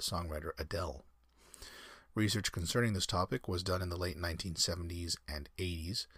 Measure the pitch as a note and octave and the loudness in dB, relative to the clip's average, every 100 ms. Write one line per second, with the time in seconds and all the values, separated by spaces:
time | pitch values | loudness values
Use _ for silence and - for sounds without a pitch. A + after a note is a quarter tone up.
0 | - E2+ E2+ D2+ E2 - D2 G2 F2 C2 | -2 -2 -2 -2 -4 -6 -2 -2 -2 -6
1 | - - _ _ - - - - - - | -12 -20 _ _ -20 -18 -16 -16 -18 -18
2 | - A2 G#2 G#2+ - - E2 B2 A#2 F#2+ | -4 2 4 4 0 0 2 4 4 4
3 | - F2+ F#2 - - F2+ F#2 F#2 F2+ E2+ | 4 4 4 0 0 0 2 2 0 0
4 | F2+ F2 F2 D#2+ F#2+ D#2+ - E2+ E2+ F2 | -2 -2 -2 -2 -2 2 2 2 -2 -2
5 | E2+ - - D#2 D2 - F#2 E2 E2 G#2+ | -2 -4 -4 -8 -6 -4 -2 -2 -2 -4
6 | - | -6